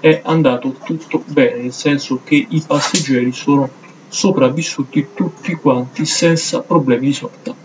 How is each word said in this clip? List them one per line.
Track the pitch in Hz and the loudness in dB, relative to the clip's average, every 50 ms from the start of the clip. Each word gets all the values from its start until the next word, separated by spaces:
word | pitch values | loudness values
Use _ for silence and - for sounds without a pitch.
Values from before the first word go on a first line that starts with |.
è | - 160 156 156 - | 6 4 4 4 2
andato | - 165 165 156 131 123 123 - 135 131 - - | 0 0 4 4 2 2 0 -4 -6 -8 -8 -8
tutto | - 165 156 - - - - - | -8 -8 -8 -6 -4 -4 -4 -4
bene, | - 147 147 131 120 120 120 123 | -2 0 2 2 2 0 -2 -8
nel | 127 123 | -8 -8
senso | - - 151 143 135 - - 135 127 - | -4 -2 0 0 0 -2 -4 -6 -6 -2
che | - 151 147 127 - | 0 2 2 2 2
i | - 160 156 | -2 -2 -2
passeggeri | - 151 143 139 - - 180 151 139 135 123 123 123 127 | 0 -2 0 0 0 -2 -2 0 0 0 2 2 0 -2
sono | - - - 143 139 139 131 - - - - - - - - | -4 0 0 2 2 2 -2 -6 -14 -20 -20 -20 -20 -20 -12
sopravvissuti | - - - 196 190 - 131 127 139 160 160 - - - 139 - - 151 139 - - | -8 -2 0 2 4 4 2 2 2 0 -4 -6 -4 -6 -6 -2 -2 -2 -2 -2 -4
tutti | - 185 165 - - - - 170 | -4 -4 -4 -4 -8 -8 -8 -8
quanti | 160 - 147 127 123 123 131 - - 156 | -2 0 0 0 0 -2 -6 -6 -6 -4
senza | 151 - - - 170 165 156 - - - - | -4 -2 2 2 2 2 2 -2 -4 -4 -6
problemi | - - 180 165 135 131 123 117 131 | -4 0 0 0 2 2 0 2 2
di | 139 139 | -2 -2
sorta. | - - - - - - - - - - | -2 -6 -12 -14 -12 -14 -14 -14 -14 -16